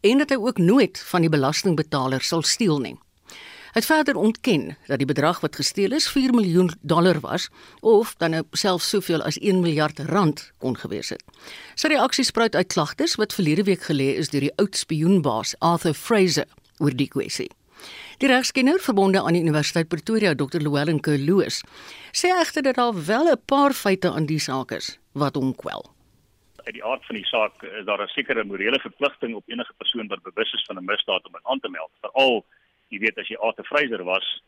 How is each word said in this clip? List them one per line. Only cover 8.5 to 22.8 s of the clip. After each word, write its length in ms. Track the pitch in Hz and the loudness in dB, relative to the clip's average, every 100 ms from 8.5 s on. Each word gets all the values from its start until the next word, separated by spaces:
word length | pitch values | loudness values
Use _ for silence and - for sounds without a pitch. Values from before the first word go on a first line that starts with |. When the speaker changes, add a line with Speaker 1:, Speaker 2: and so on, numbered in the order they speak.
Speaker 1:
selfs 360 | - 202 180 - | -2 0 0 0
soveel 340 | 208 - 160 | -2 0 -2
as 140 | - - | -2 -2
een 200 | 202 185 | 0 2
miljard 380 | 170 151 151 - | 2 2 -2 -2
rand 540 | 147 190 165 147 - _ | -2 2 2 0 -12 _
kon 180 | 131 117 | -6 -4
gewees 320 | - 101 - | -6 -8 -8
het. 120 | - - _ - - - | -12 -14 _ -20 -20 -14
Sy 140 | - 311 | -4 0
reaksie 360 | 294 254 - | 2 2 2
spruit 300 | 254 - 226 - | 0 2 2 2
uit 160 | 180 | 0
klagtes 440 | - 147 - 320 - | -2 -2 -2 -2 0
wat 160 | 214 | -2
verlede 320 | - 160 160 | 0 2 2
week 160 | 202 175 - | 2 0 0
gelê 260 | 147 135 - | 0 0 0
is 120 | 156 | -2
deur 120 | 143 | -2
die 160 | 139 - | -2 0
oud 200 | 196 - | -2 -2
spioenbaas 800 | - 156 165 196 139 110 - - | -4 0 4 4 2 -2 -4 0
Arthur 340 | 165 170 170 | 0 2 0
Fraser 520 | 143 - 220 185 143 - _ _ _ | -2 0 4 4 2 -4 _ _ _
oor 120 | 143 127 | -2 0
die 120 | 135 | -2
kwessie. 400 | 139 - - - - _ - - - - - | -2 -6 -8 -10 -12 _ -20 -20 -18 -20 0
Die 100 | 269 | 2
regskenner 480 | 262 254 262 254 370 | 4 2 2 2 2
verbonde 400 | - 202 196 190 | 2 2 4 4
aan 160 | 147 175 | 2 2
die 60 | |
Universiteit 440 | 165 151 143 170 160 | 2 2 0 -2 -2
Pretoria, 400 | 165 - 220 202 | -4 -2 0 2
dokter 280 | 143 143 170 | 0 -2 -2
Llewellyn 380 | 147 143 147 156 | 0 0 0 0
Kerloos, 560 | 156 143 143 196 - - - - - - - - | 0 0 2 2 2 -4 -12 -20 -20 -20 -8 -2
sê 140 | 359 | 2
egter 300 | 370 320 - | 2 0 0
dat 120 | 269 247 | 0 0